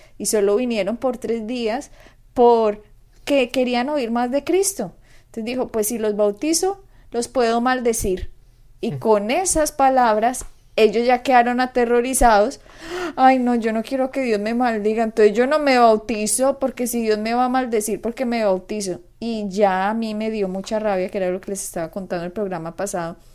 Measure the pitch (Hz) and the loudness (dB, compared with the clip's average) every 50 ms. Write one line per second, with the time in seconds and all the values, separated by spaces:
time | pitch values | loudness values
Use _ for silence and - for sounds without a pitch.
0 | - - - - 208 - - 214 196 202 202 233 254 247 233 208 185 190 233 233 | -20 -20 -12 -8 -6 -2 0 2 2 2 2 2 0 -2 -2 -2 -2 -4 -4 -4
1 | - 254 240 - - 220 226 233 214 214 254 247 233 214 220 277 - - - - | -4 -4 -4 -4 -4 -4 -4 -4 -4 -6 -6 -4 -4 -4 -4 -6 -8 -12 -18 -20
2 | - - _ _ - _ - - 240 240 240 226 226 208 208 208 - - - - | -20 -20 _ _ -20 _ 2 4 6 6 6 6 2 0 0 -4 -10 -20 -20 -20
3 | _ _ _ - - - 285 277 247 240 - 269 254 247 240 240 247 285 302 294 | _ _ _ -10 -2 0 2 2 2 0 0 -2 0 0 0 -2 -2 -2 -2 -2
4 | 240 220 233 240 247 247 254 285 285 - 330 370 392 - - - 208 165 - - | -2 -2 -2 -2 -2 -2 -2 -4 -2 0 0 0 0 0 -4 -6 -10 -10 -10 -18
5 | - - - - _ _ - 226 220 226 254 254 240 233 - 226 214 - 240 220 | -20 -20 -20 -20 _ _ -12 -10 -8 -6 -4 -6 -6 -4 -4 -4 -4 -2 -4 -2
6 | 220 214 208 202 208 208 208 208 - 302 330 330 370 370 392 392 - - - - | -2 -2 0 0 0 0 0 -2 -2 -2 0 0 0 -2 -4 -6 -14 -20 -20 -20
7 | - - - 233 233 233 - 262 240 226 226 233 233 254 254 254 233 240 226 - | -16 -8 -6 -6 -6 -4 -2 0 0 2 2 0 0 0 -2 0 0 -2 -2 0
8 | - 208 185 185 - - - - _ _ _ _ - - - - - 220 147 131 | -2 -2 -4 -4 -6 -10 -12 -18 _ _ _ _ -20 -20 -14 -8 -8 -6 -6 -2
9 | - 226 214 208 202 214 269 349 381 339 - 320 302 302 - - 269 262 262 262 | 2 2 2 2 2 0 -2 0 0 0 0 0 0 0 2 2 2 4 4 4
10 | 247 226 214 214 220 240 254 - - - - _ _ - - - 220 220 185 226 | 4 4 4 2 2 0 -2 -4 -12 -16 -18 _ _ -4 2 4 4 4 4 4
11 | 240 247 254 240 - 269 254 240 233 240 240 247 254 247 - 247 240 233 240 240 | 2 2 2 2 2 4 4 4 4 4 2 -2 -2 -2 0 0 2 2 2 2
12 | 240 262 262 240 254 233 214 202 208 262 - - - - - - - 330 349 359 | 2 0 2 4 4 6 6 6 4 2 -2 -8 -18 -20 -20 -18 -14 -10 -8 -6
13 | 359 330 - - 262 262 262 262 247 240 240 233 214 226 220 226 220 - 269 262 | -6 -4 0 4 4 6 6 4 2 0 0 0 0 -2 -2 -2 -4 -2 -2 -2
14 | 262 262 262 277 262 240 214 202 208 220 233 240 254 240 226 214 202 214 220 226 | -2 -2 -2 -2 -2 0 0 0 -2 -2 -2 0 0 0 0 0 0 0 0 0
15 | 226 220 220 - 214 214 196 226 247 262 302 302 294 277 254 247 240 226 220 214 | 0 0 2 4 4 4 4 4 0 2 2 2 2 4 4 6 6 6 4 4
16 | 214 - 233 208 214 208 - - 262 269 269 277 269 254 - - 247 220 240 240 | 0 -4 -4 -4 -2 -2 -2 0 0 0 0 0 -4 -4 -4 -4 -6 -4 -2 -2
17 | 226 214 214 208 214 226 233 247 254 247 247 262 262 233 233 214 214 233 202 180 | 0 0 0 0 -2 -2 0 0 0 0 0 -2 -2 0 -2 -2 -2 -2 -6 -4
18 | - 220 233 - 262 240 240 233 220 202 185 185 185 - 214 214 196 185 175 175 | -6 -6 -6 -4 -4 -2 -2 0 0 0 0 0 -4 -8 -8 -6 -6 -6 -8 -8
19 | - _ _ - 220 233 226 214 208 202 180 202 208 196 185 185 190 202 220 226 | -12 _ _ -10 -8 -6 -6 -6 -6 -4 0 2 2 2 2 0 -2 -2 -2 -4
20 | 226 220 214 214 220 220 220 214 196 185 180 190 190 - 226 214 214 214 196 185 | -6 -6 -6 -6 -6 -4 -4 -4 -4 -4 -6 -8 -8 -6 -6 -4 -2 -2 -2 -2
21 | 180 196 - 202 185 180 180 190 - - 196 190 - - - 180 165 160 - 202 | -2 -4 -4 -4 -4 -4 -4 -6 -6 -8 -10 -10 -10 -10 -8 -8 -8 -8 -10 -10
22 | 185 175 185 175 170 175 175 226 208 190 180 165 160 165 165 - 185 202 - 180 | -8 -8 -8 -6 -6 -8 -6 -6 -6 -6 -6 -8 -10 -10 -8 -8 -8 -6 -6 -6
23 | 170 165 175 - - - | -8 -8 -10 -14 -20 -20